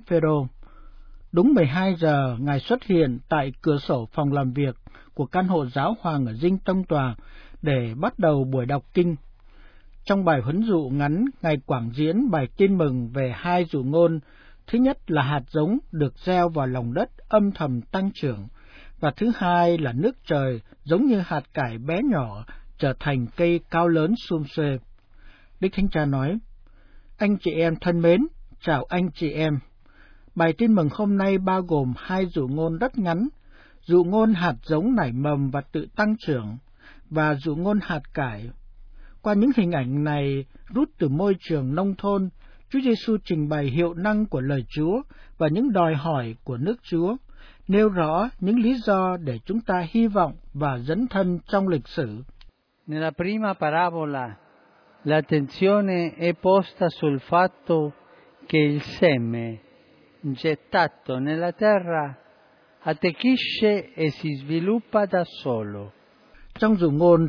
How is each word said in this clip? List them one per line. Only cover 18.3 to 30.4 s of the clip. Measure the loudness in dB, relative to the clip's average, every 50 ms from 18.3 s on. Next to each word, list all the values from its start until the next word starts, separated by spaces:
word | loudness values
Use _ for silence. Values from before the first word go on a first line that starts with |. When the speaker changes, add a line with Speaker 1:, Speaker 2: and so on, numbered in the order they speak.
| -4 -6 -10 -16 -18 -20 -20 -20 -20 -20 -20 -20 -10 -4
Speaker 1:
và | -4 -4 -2
thứ | 0 0 0 0
hai | 0 0 2 2 4 4 4 2
là | 2 0 -2 -2
nước | 0 -2 -2 -2 -4 -4
trời | -2 -2 0 0 -2 -4 -6 -10 -16 -20 -10 -4
giống | 0 2 2 4
như | 4 2 2
hạt | 0 -2 -4 -6 -6 _ -6
cải | -4 -4 -4 -6
bé | -8 -6 -4 -2 -2 0
nhỏ | 0 0 0 -2 -4 -8 -12 -14 -16 -16 -18 -18 -16 -8
trở | -4 -2 -2 -2 -2
thành | -2 -2 -2 -2 -2 -4 -2
cây | 0 0 2 2 0 -2 -2
cao | 0 0 2
lớn | 4 2 2 2 2 0
sum | -2 -2 -4 -4 -4 -4
xuê. | -4 -4 -2 -2 -2 -2 -4 -8 -12 -20 -20 _ _ -20 -20 -20 -20 -20 -20 -20 -18 -8 -4
Đức | -4 -2 0
Thánh | 0 0 0
Cha | 2 0 0
nói: | 0 0 0 0 -2 -2 -4 -6 -10 -20 -20 -20 -20 -20 -20 -20 -20 -20 -20 -20 -14 -6
"Anh | -2 0 0 2
chị | 2 0 -2
em | 0 2 0 0 0
thân | 0 0 0 2 4
mến, | 6 6 6 6 4 0 -4 -10 -20 -20 -16 -6
chào | -2 -2 0 0 -2
anh | -2 -2 -2 -2 -2 -4
chị | -4 -4 -4
em." | -2 0 0 0 0 -2 -4 -8 _ _ _ -20 -20 -20 -20 -20 -20 -20 -20 -8 -2
Bài | 0